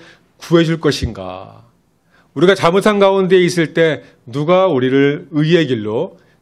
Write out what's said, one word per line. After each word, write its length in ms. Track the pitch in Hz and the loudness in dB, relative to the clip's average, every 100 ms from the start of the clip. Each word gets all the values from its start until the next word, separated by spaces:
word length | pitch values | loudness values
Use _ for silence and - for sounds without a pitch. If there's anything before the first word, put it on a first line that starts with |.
| - _ _ _ | -16 _ _ _
구해줄 440 | - 170 165 165 | 0 0 2 -2
것인가? 840 | 156 135 120 98 92 92 104 107 113 _ _ _ _ _ _ | -4 -4 -6 -10 -12 -14 -16 -20 _ _ _ _ _ _ _
우리가 200 | 135 180 | 0 2
잘못한 440 | 190 170 190 214 202 | 4 2 2 0 2
가운데 420 | 196 196 185 185 | 2 2 2 2
있을 340 | 175 170 151 | 2 0 -4
때 280 | - 165 143 - _ - | 0 -2 -2 -10 _ -12
누가 400 | 123 151 180 190 | -6 0 2 2
우리를 640 | 135 127 135 139 147 - | 0 0 2 2 0 -6
의의 360 | 151 156 170 151 | -4 0 2 0
길로, 520 | 120 107 113 185 - _ _ | -4 -4 -8 -8 -12 _ _